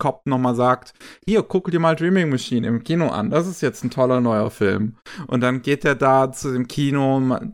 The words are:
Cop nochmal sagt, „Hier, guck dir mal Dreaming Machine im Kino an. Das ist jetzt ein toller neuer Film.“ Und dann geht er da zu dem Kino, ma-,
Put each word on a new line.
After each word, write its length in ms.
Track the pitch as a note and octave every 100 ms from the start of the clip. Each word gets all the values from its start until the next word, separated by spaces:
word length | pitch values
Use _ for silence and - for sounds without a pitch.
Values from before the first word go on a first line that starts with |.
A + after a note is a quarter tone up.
Cop 260 | C#3+ - C#3
nochmal 300 | C3 B2+ A#2+
sagt, 380 | B2 B2 - - - -
„Hier, 200 | - G#3+
guck 260 | - F#3 F#3
dir 80 | E3+
mal 160 | E3
Dreaming 360 | D#3+ E3+ F#3+ D#3+
Machine 360 | B2+ - A#2+ A#2
im 160 | A#2
Kino 280 | A#2 E3+ D3+
an. 200 | G#2 G#2+
Das 160 | D3 F3+
ist 140 | F3
jetzt 220 | C3 -
ein 60 | B2
toller 300 | C#3+ B2+ B2+
neuer 300 | A#2+ G#2+ G#2+
Film.“ 460 | - G2+ G2 G#2+ - - - -
Und 120 | B2+
dann 220 | B2 C3
geht 220 | C3+ C#3+
er 100 | D3+
da 380 | C3+ C3+ C3+ C3
zu 200 | B2 D3
dem 140 | B2+ A#2+
Kino, 540 | - C#3+ C#3 C3+ C3+
ma-, 200 | C3 B2 -